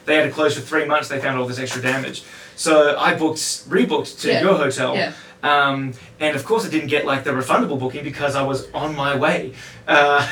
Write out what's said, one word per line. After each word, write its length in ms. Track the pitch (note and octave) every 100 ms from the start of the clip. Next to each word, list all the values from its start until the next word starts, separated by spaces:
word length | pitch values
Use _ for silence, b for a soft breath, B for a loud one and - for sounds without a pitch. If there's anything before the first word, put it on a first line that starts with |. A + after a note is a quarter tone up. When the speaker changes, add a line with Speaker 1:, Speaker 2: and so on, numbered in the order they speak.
| -
Speaker 1:
They 120 | D3+
had 80 | C#3+
to 40 |
close 240 | D3+ D3+
for 80 | C3
three 240 | A#2+ D#3 -
months. 220 | D3 -
They 100 | C#3
found 200 | C3+ C3
all 80 | B2
this 100 | B2
extra 240 | B2+ B2+
damage. 400 | B2+ C3+ C3 - B B B -
So 400 | E3 D#3 D3 C#3
I 160 | F3+ E3
booked, 240 | D#3 D#3 - - C3+
rebooked 540 | F#3 B3 A3+ - -
to 60 | G#3+
Speaker 2:
Yeah. 120 | -
Speaker 1:
your 120 | F#3+
hotel. 420 | F#3+ C#3 B2 B2+ -
Speaker 2:
Yeah. 160 | - B B B
Speaker 1:
Um, 500 | C#3 C#3+ C#3 C3+ C3+ B2 B -
and 160 | D3+ C#3
of 100 | -
course 200 | A3 D3+
I 40 |
didn't 180 | D#3 D3
get, 180 | D3 -
like, 180 | C3+
the 80 | D3+
refundable 460 | B2+ B2 D#3 - C#3
booking 260 | B2+ C#3+
because 320 | C#3 C3+ C#3+ C3+
I 60 |
was 220 | C3+ C3+ -
on 220 | - D3+ D3
my 200 | C#3 C3+
way. 380 | D3+ F3 B2+ B B B -
Uh, 380 | D3 C#3+ C#3+ A#2+